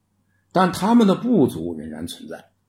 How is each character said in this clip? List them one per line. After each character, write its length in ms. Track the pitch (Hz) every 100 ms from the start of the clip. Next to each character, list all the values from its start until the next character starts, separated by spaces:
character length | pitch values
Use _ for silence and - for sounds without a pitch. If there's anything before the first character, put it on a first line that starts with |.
| _ _ _ _ _
但 220 | 175 185
他 220 | - 190 240
们 120 | 202
的 80 | 165
部 320 | 233 220 120
族 260 | 82 85 78
仍 120 | 78
然 180 | 78 80
存 200 | - 76
在， 180 | 80 _ _